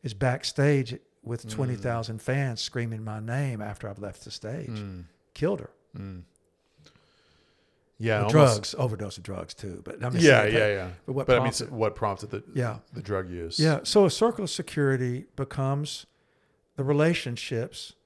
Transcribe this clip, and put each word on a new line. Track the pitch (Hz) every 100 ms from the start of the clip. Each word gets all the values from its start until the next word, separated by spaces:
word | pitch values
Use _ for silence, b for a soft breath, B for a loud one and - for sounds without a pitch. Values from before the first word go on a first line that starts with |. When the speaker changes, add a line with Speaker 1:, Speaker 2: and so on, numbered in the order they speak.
Speaker 1:
is | 131
backstage | 104 127 131 - - 143 143 123 123 _ _
with | - 117 113
Speaker 2:
Mm. |
Speaker 1:
twenty | 110 131 120
thousand | 120 117 113 113
fans | - 135 135 117
screaming | - 127 117 110
my | 110 107
name | 110 127 139 113
after | 104 101 104
I've | 101
left | 101 -
the | -
stage." | - 107 143 -
Speaker 2:
Mm. | 110 101 92 87 _ _
Speaker 1:
Killed | - 151 196
her. | - _ _ -
Speaker 2:
Mm. | 98 92 85 _ _ _ _ _ - _ _ _ _ _ _ _ _ _ _ _
Yeah, | 113 107 104
Speaker 1:
Well, | 151
Speaker 2:
almost | 143
Speaker 1:
drugs, | 107 101 -
overdose | 131 107 104 -
of |
drugs | 87 92 82
too. | - 101 87
But | - -
I'm | 120 170
Speaker 2:
Yeah, | 165 123
Speaker 1:
saying | 107
Speaker 2:
yeah, | 113
Speaker 1:
that, | 107
Speaker 2:
yeah. | 101 90 90 -
Speaker 1:
but |
what | 135 131
Speaker 2:
But |
I | 123
mean, |
Speaker 1:
prompted | 131 - 120
Speaker 2:
so |
what | 120 107
prompted | - 110 98 107
the, | 107 -
Speaker 1:
Yeah. | - 120 107 -
Speaker 2:
the | 120
drug | 98 98 90
use? | 87 82 -
Speaker 1:
Yeah. | 156 143
So | - 208
a | 190
circle | - 226 233
of | 190
security | - 175 - 143 131 123 123 - -
becomes | 135 - 135 139 147 - - _ _ _ _ _ _ -
the |
relationships | 135 147 156 170 - 117 - 120 120 - - -